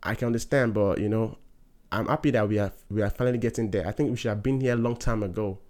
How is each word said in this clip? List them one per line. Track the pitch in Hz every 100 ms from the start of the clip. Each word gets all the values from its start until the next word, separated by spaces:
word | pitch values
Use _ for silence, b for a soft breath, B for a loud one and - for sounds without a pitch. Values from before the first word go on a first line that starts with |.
I | -
can | 120 120
understand. | 117 - 139 120
But, | 107 101 -
you | 104
know, | 110 113 - - - - _ -
I'm | 101 110
happy | 156 147
that | 120 107
we | 104
are, | 101 - -
we | 104
are | 104
finally | - 127 123
getting | 117 - 110
there. | 98 85
I |
think | 107 147
we | 117
should | 117
have | 104
been | 117 135
here | 131
a | 120
long | 117 117
time | - 110
ago. | 101 90 104 95 -